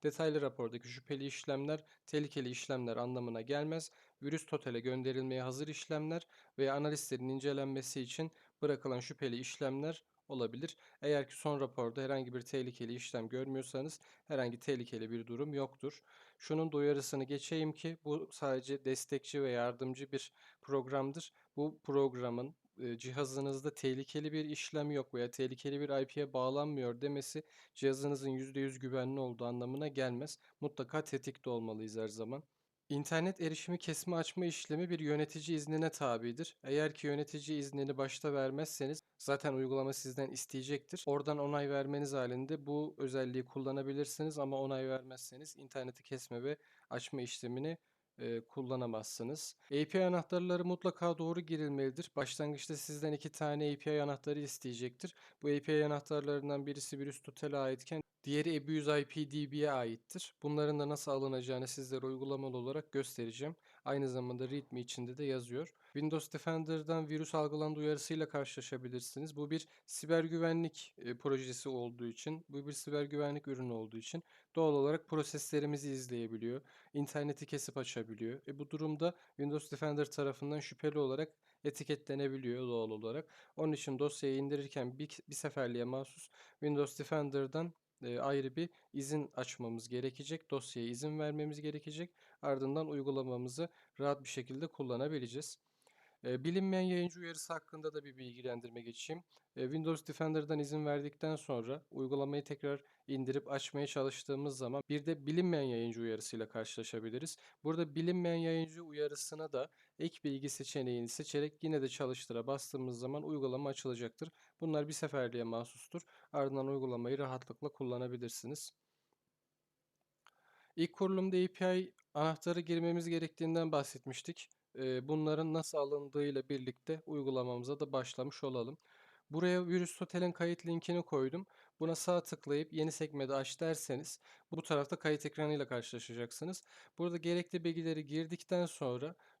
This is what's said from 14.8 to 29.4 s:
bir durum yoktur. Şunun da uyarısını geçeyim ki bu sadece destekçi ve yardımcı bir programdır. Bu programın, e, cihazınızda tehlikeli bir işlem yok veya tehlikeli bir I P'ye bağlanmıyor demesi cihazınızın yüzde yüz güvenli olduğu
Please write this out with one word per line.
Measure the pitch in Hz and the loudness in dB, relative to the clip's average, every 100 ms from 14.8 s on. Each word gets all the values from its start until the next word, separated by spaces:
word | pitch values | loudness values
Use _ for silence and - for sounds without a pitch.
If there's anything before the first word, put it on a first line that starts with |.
| 120 113 110 | 0 -6 -4
bir | 117 117 | -4 -4
durum | 120 151 | -4 -2
yoktur. | 139 135 - 139 - - - - _ | 0 -2 -4 -8 -8 -16 -20 -20 _
Şunun | - 156 160 | 0 2 4
da | 147 | 4
uyarısını | 143 139 135 139 | 6 4 2 -2
geçeyim | 131 143 - 160 156 | 0 -2 0 0 0
ki | 147 165 165 | 0 -6 -4
bu | 151 156 156 | -2 -2 -2
sadece | - 143 131 127 139 | -2 2 2 0 -2
destekçi | 135 131 - 139 - 143 | 0 0 0 -2 -2 0
ve | 135 | 2
yardımcı | 120 120 120 131 131 139 | 4 2 0 -2 -4 -4
bir | 139 - - - - | -4 -6 -14 -20 -18
programdır. | - 139 127 139 135 156 - - _ - | 0 0 2 2 0 -2 -10 -16 _ -2
Bu | 151 151 | -2 -2
programın, | - 139 135 123 123 120 135 - _ - | 2 4 6 4 -2 -2 -4 -8 _ -8
e, | 127 117 | -6 -4
cihazınızda | 123 131 135 135 139 135 147 | -4 -2 -2 0 -2 -2 -4
tehlikeli | - 135 131 135 151 151 | 0 0 0 -2 -4 -2
bir | 156 | -2
işlem | 151 151 - 156 147 | -2 -4 -2 -2 0
yok | 143 127 | 0 0
veya | 123 120 | 0 -2
tehlikeli | - 127 127 139 143 | 0 -2 -2 -2 0
bir | 143 139 | 2 2
I | 135 | 2
P'ye | 147 143 | 0 0
bağlanmıyor | 135 127 139 151 143 123 120 | 2 4 4 2 2 0 0
demesi | 143 143 135 156 - - - | 0 0 -2 -6 -10 -14 -20
cihazınızın | - 135 131 143 143 135 | 2 4 4 2 0 0
yüzde | 131 135 135 | -2 -2 0
yüz | 135 127 | -2 -2
güvenli | 127 131 127 139 | -2 0 0 0
olduğu | 127 117 | -2 -2